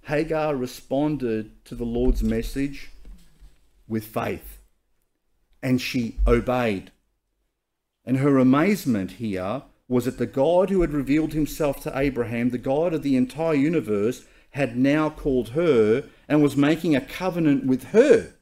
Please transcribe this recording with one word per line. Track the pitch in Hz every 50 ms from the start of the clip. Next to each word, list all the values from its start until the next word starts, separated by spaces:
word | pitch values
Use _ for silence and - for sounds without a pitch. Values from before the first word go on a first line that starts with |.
| _
Hagar | - 151 147 160 156 160 156 156 156 147
responded | 131 123 123 - - - - 131 135 147 151 151 139 123 120 110 110 110 110 - _ _
to | - -
the | 117 120
Lord's | 117 117 120 123 127 123 - 113
message | 110 113 113 117 - - 139 139 143 143 - - - - - - - - - - - - _ - - _ _ _ _ _ _ _ -
with | 110 113 107
faith, | - - 120 110 107 98 - - - - - _ _ _ _ _ _ _ _ _ _ _ _ _ _ _ _ _ _ _ _ -
and | 135 127 123
she | - - - 135 120 110 - - -
obeyed. | - 120 120 107 123 123 127 123 117 104 95 90 - _ _ _ _ _ _ _ _ _ _ _ _ _ _ _ _ _ _ _ _ _ _ _
And | - 127 131
her | 135 147 139
amazement | 135 127 131 127 143 160 196 214 - - 143 120 101 95 90 -
here | - 117 110 98 92 90 95 107 135 - - _ _ _ _
was | 123 123 110
that | 127 127 -
the | 120
God | 110 - 131 135 156 175 180 190 180
who | 196 190 170
had | 156 147
revealed | 147 131 120 139 156 156 151 -
himself | 156 151 139 - - 160 143 139 - -
to | 156 - 131
Abraham, | 135 143 127 131 120 110 120 117 117 123
the | 120 123
God | - 135 135 147 165 180 165
of | 151 -
the | 139 135
entire | 127 127 127 - 143 160 165 160
universe, | 143 135 151 170 160 120 107 107 101 101 113 127 - - _ _ _ _ _
had | _ 139 143 127 113
now | 120 127 139 143 156 156 151
called | 151 - - 151 135 127 117 107
her | 117 156 175 170 143 117 110 104 110 131 143 - - _ _ -
and | - 151 147
was | 143 120
making | 135 139 143 160 160 165 175 151
a | 127
covenant | 131 - - - 180 185 175 175 165 151 143 135 127
with | 135 127 123 -
her. | - - 208 254 302 226 123 90 - - _